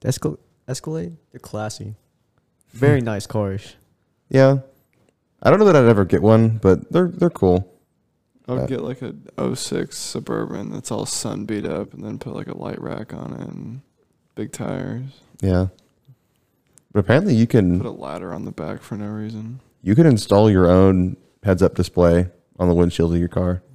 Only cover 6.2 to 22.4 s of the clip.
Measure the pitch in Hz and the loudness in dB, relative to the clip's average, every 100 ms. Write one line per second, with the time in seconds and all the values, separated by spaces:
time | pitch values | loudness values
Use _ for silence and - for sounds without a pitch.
6.2 | 101 110 113 110 95 - - 175 180 - | 4 4 4 2 2 2 2 0 0 0
7.2 | 175 - 92 90 95 _ _ _ _ _ | -2 2 2 2 0 _ _ _ _ _
8.2 | _ _ - 127 131 127 - 131 120 - | _ _ -8 -6 -4 -6 -8 -10 -12 -16
9.2 | - - 127 123 - - - - - - | -18 -8 -8 -6 -8 -8 -8 -10 -12 -12
10.2 | - 110 110 - 104 107 - 107 104 - | -8 -8 -8 -10 -12 -12 -10 -10 -8 -8
11.2 | 113 101 104 107 - 78 104 - 107 107 | -8 -10 -8 -8 -6 -8 -10 -14 -14 -14
12.2 | - - - - - - - - - - | -12 -12 -12 -12 -12 -12 -12 -12 -14 -14
13.2 | - - - - - 127 - _ _ _ | -14 -14 -14 -14 -16 -16 -20 _ _ _
14.2 | _ - 104 - - 95 92 113 135 - | _ -14 -14 -10 -10 -8 -10 -10 -14 -18
15.2 | _ _ 98 90 95 - _ _ _ _ | _ _ 0 0 0 -6 _ _ _ _
16.2 | _ _ _ _ _ _ _ 104 90 131 | _ _ _ _ _ _ _ -4 2 2
17.2 | 202 113 117 117 90 90 117 - 67 85 | 2 2 4 4 2 0 -4 -10 -12 -12
18.2 | 90 87 104 - 80 - - 104 104 107 | -12 -12 -12 -12 -10 -12 -12 -12 -10 -10
19.2 | 107 110 113 131 _ _ 92 110 165 110 | -10 -12 -14 -16 _ _ 0 4 6 4
20.2 | - 101 107 95 87 92 95 95 92 - | 4 4 6 6 6 6 6 4 0 -4
21.2 | _ _ 101 90 90 - 87 - 87 87 | _ _ -2 2 2 0 -2 2 4 4
22.2 | 90 - | 0 -6